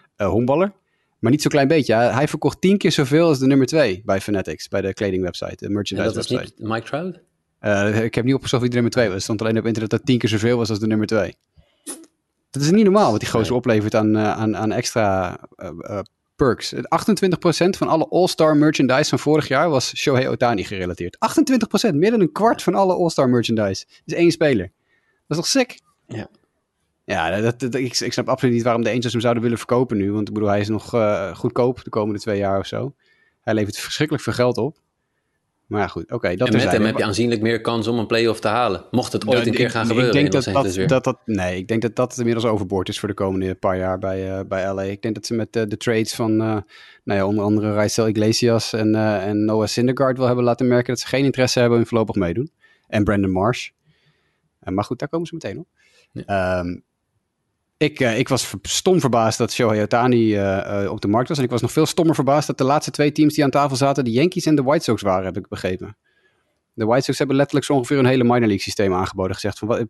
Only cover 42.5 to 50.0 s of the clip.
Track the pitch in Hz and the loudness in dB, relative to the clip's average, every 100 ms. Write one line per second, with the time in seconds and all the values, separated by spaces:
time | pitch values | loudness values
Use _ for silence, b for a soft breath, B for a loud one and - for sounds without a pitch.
42.5 | 107 95 98 90 101 101 98 98 95 95 | 0 -2 -2 -4 -6 -6 -4 -2 -2 -4
43.5 | 92 101 92 92 92 95 95 95 95 95 | -2 -2 0 -2 -2 -4 -4 -6 -6 -6
44.5 | 95 95 98 98 101 117 107 - 117 107 | -4 -4 -4 -6 -6 -6 -6 -6 -6 -4
45.5 | 117 107 107 - 110 110 - 117 110 113 | -4 -4 -4 0 0 0 -2 0 0 0
46.5 | 107 - B B B - 101 98 107 101 | -2 -6 B B B -4 0 0 0 0
47.5 | 107 107 104 104 - 113 107 107 113 120 | 0 0 0 0 2 0 2 2 2 2
48.5 | 113 - 113 107 110 107 104 98 104 107 | 2 0 -2 0 2 0 0 -2 -2 0
49.5 | 110 107 - 123 131 | 0 0 0 0 2